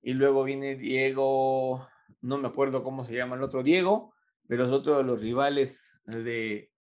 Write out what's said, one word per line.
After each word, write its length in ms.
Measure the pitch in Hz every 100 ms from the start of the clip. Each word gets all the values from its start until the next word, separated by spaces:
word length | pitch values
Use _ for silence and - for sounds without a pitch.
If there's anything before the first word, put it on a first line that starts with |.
y 120 | 120 131
luego 280 | 139 135
viene 300 | 135 139 139
Diego, 1120 | 135 131 131 135 135 135 135 131 131 131 131 131 _ _ _
no 180 | 123 139
me 80 | 127
acuerdo 360 | 139 135 131
cómo 220 | 127 131 117
se 80 |
llama 220 | 120 123 127
el 80 |
otro 180 | 135 131
Diego, 540 | 131 180 180 214 - _ _ _ _
pero 180 | 120 127
es 60 |
otro 260 | 139 143 143
de 60 |
los 180 | 131 117
rivales 720 | 110 123 139 139 135 - - _ -
de 680 | 113 117 117 110 104 - _